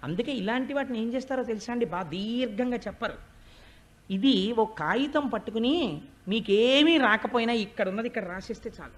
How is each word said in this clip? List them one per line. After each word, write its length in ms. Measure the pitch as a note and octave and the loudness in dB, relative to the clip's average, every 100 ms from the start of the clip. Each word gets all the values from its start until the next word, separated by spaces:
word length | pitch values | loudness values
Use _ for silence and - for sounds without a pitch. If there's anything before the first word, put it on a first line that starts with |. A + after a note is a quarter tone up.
అందుకే 280 | D#3 F3 B3 | -6 -4 -4
ఇలాంటి 400 | C4+ G3 A#3+ C4 | -4 -2 -2 -2
వాటిని 300 | C#4+ C4+ A#3+ | -4 -4 -4
ఏం 120 | A3+ | -2
చేస్తారో 280 | B3+ B3+ C4 | -4 -4 -4
తెలుసా 300 | A#3+ A3 G3 | -4 -6 -4
అండి? 120 | A#3+ | -2
బాగా 180 | A#3 F3 | -2 -4
దీర్ఘంగా 760 | F#3 E3+ G#3 A#3+ B3+ G3+ B3 A#3+ | -6 -6 -4 -2 -2 -2 -4 -2
చెప్పరు. 360 | - F#3+ A3 C3+ - - - - - - - _ _ | -6 -8 -8 -8 -18 -20 -20 -20 -20 -20 -20 _ _
ఇది 440 | F#3+ C4 A3 F#3+ A#3 | 2 4 4 2 2
ఓ 60 | |
కాగితం 640 | A3 - D#3 G#3 C#4+ D4 C#4+ | 0 0 0 0 2 0 0
పట్టుకుని, 720 | G#3+ G#3+ A3 A#3 E4 B3+ D3+ - - - | -4 -4 -2 0 2 0 -4 -12 -16 -4
మీకేమీ 720 | G#3+ G3 G3+ A#3 C4+ D4+ E4 | -2 4 6 6 6 6 6
రాకపోయినా 540 | B3 G#3+ A#3 B3 A3+ | 4 2 2 0 2
ఇక్కడ 360 | A#3 G3+ - F#3+ | 0 -2 -4 -4
ఉన్నది 200 | G3 A3+ | -2 -4
ఇక్కడ 160 | A#3 | -6
రాసేస్తే 480 | F#3 F3+ - A3 A#3 - | -6 -10 -10 -10 -10 -14
చాలు. 120 | C#3 | -18